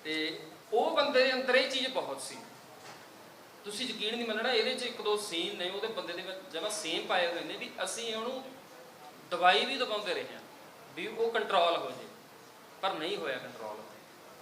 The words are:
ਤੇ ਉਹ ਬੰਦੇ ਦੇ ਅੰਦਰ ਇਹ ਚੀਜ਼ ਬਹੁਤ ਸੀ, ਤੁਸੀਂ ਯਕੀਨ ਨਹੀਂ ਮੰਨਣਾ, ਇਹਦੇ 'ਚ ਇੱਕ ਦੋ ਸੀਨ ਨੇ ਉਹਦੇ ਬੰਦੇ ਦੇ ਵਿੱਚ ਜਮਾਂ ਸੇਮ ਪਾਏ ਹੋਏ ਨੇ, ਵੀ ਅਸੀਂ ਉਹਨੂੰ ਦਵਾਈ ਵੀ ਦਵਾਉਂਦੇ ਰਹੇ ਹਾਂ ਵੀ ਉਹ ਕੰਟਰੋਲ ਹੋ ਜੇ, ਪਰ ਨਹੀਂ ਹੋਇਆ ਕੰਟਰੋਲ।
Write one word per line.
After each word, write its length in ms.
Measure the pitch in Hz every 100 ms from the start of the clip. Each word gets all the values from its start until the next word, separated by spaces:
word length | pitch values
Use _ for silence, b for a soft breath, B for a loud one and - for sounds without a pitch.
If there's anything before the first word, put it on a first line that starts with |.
ਤੇ 360 | 156 156 160 - - - -
ਉਹ 180 | 220 285
ਬੰਦੇ 320 | 320 277 254
ਦੇ 100 | 262
ਅੰਦਰ 220 | 254 254 254
ਇਹ 140 | -
ਚੀਜ਼ 180 | 277 254
ਬਹੁਤ 340 | 180 143 135
ਸੀ, 160 | - 135 - - - - - - - - - - - -
ਤੁਸੀਂ 220 | 202 208 254
ਯਕੀਨ 300 | 220 208 240
ਨਹੀਂ 120 | 226
ਮੰਨਣਾ, 240 | 214 240
ਇਹਦੇ 240 | 240 226 254
'ਚ 80 |
ਇੱਕ 180 | 247 -
ਦੋ 160 | 208 208
ਸੀਨ 400 | 208 170 185 -
ਨੇ 120 | 180
ਉਹਦੇ 180 | 196 220
ਬੰਦੇ 260 | 185 165
ਦੇ 80 | 170
ਵਿੱਚ 160 | 185 190 -
ਜਮਾਂ 160 | 160 202
ਸੇਮ 380 | - 160 175 214
ਪਾਏ 240 | 190 175
ਹੋਏ 80 | 170
ਨੇ, 180 | 151 196
ਵੀ 140 | 240 -
ਅਸੀਂ 320 | 185 226 233 220
ਉਹਨੂੰ 280 | 226 262 269 - - - - - - - -
ਦਵਾਈ 340 | 175 180 202 240
ਵੀ 100 | 233
ਦਵਾਉਂਦੇ 380 | 233 208 180
ਰਹੇ 120 | 151 120
ਹਾਂ 80 | 113 - - - - - -
ਵੀ 120 | 196
ਉਹ 240 | 226 226
ਕੰਟਰੋਲ 460 | 226 208 190 170 170
ਹੋ 140 | 127
ਜੇ, 160 | - - - - - - - - -
ਪਰ 120 | 190
ਨਹੀਂ 240 | 175 160 196
ਹੋਇਆ 200 | 156 127
ਕੰਟਰੋਲ। 400 | 123 120 110 107 107 - - - - -